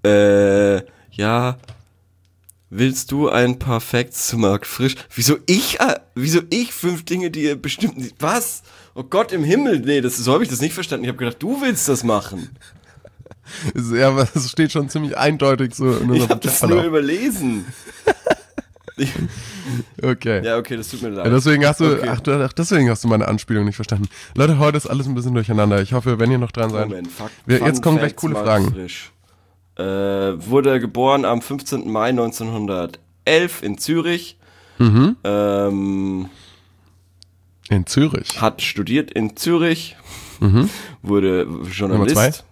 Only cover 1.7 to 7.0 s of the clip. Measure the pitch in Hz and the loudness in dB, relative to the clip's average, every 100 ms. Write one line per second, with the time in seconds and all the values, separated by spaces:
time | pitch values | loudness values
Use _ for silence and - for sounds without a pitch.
1.7 | - _ _ _ _ _ _ - _ _ | -20 _ _ _ _ _ _ -20 _ _
2.7 | 95 131 131 - 139 147 120 123 123 135 | 0 0 0 -6 0 2 4 2 0 -2
3.7 | 117 - 120 123 - - 113 101 101 - | -4 -2 -4 -4 -6 -4 0 2 2 -4
4.7 | - 127 - - - 127 151 - 190 - | -2 -2 -2 -12 -2 2 2 2 0 0
5.7 | - 247 - _ 123 139 170 165 214 240 | 0 0 0 _ -6 0 0 0 -4 -4
6.7 | - 175 170 | -4 -4 -4